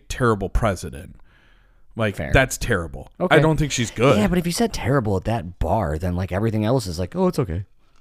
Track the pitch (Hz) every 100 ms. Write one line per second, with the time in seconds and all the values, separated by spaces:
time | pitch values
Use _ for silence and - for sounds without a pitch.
0 | - - 120 104 92 - 110 92 69 62
1 | - - - _ _ _ _ _ - -
2 | 107 - 71 139 131 - - 98 80 67
3 | - - 180 156 156 147 147 - 113 -
4 | 135 202 202 180 170 170 233 - 110 139
5 | 107 95 - 113 85 - 80 110 82 80
6 | 90 87 95 90 113 107 107 131 101 82
7 | 90 175 185 165 92 82 - _ _ -